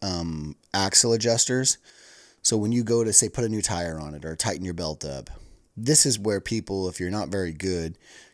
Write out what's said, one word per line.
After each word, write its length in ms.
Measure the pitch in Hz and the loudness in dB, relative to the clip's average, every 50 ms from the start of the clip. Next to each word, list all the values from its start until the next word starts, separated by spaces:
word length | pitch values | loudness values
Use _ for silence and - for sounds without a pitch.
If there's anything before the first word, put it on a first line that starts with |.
um, 540 | - 98 90 85 85 82 80 78 76 76 - _ _ _ - | -6 -4 -4 -2 -4 -4 -4 -4 -6 -8 -10 _ _ _ -2
axle 400 | 98 98 98 - - - 117 113 | 0 0 4 4 4 6 6 4
adjusters. 640 | 110 107 117 117 113 - - 127 131 131 - - - _ - - - - - - - - - _ _ | 4 4 2 4 4 2 2 2 2 2 2 0 -2 _ -20 -20 -20 -20 -20 -20 -20 -20 -20 _ _
So 140 | - - 113 | -2 0 2
when 140 | 107 104 107 | 2 2 2
you 120 | 120 123 113 | 2 2 2
go 200 | 110 117 117 113 | 2 2 2 2
to, 80 | 110 | 4
say, 160 | 101 - 120 | 4 4 4
put 160 | 104 - - 120 | 2 0 -2 -2
a 60 | 110 | 0
new 120 | 107 107 | 0 -2
tire 380 | 98 - 104 87 87 82 80 78 | -2 -2 -2 -2 -2 -4 -4 -6
on 140 | 76 76 76 | -8 -10 -10
it 100 | 73 71 | -10 -10
or 120 | 80 80 | -8 -6
tighten 280 | 80 - 110 90 76 92 | -4 -2 -2 -2 -4 -4
your 100 | 92 85 | -6 -6
belt 300 | 85 87 80 78 - - | -4 -4 -6 -6 -6 -8
up, 260 | 73 67 67 - - - - - - - - _ _ - | -8 -8 -10 -10 -12 -16 -18 -18 -20 -20 -20 _ _ -12
this 300 | 107 110 127 156 151 - | -4 0 4 6 6 6
is 120 | 147 120 | 4 2
where 220 | 104 101 107 101 98 | 0 0 0 0 0
people, 480 | - - 117 110 - - 98 95 95 | -2 -2 -4 -4 -2 -4 -4 -2 -2
if 120 | 90 85 - | -4 -4 -4
you're 100 | 90 90 | -4 -4
not 160 | 98 107 95 73 | -2 -4 -4 -4
very 220 | 95 98 92 85 | -2 -4 -4 -4
good, 460 | 80 76 87 95 92 85 82 80 85 - _ - - - - - | -4 -4 -2 -2 -2 -2 -2 -4 -6 -10 _ -20 -20 -20 -20 -20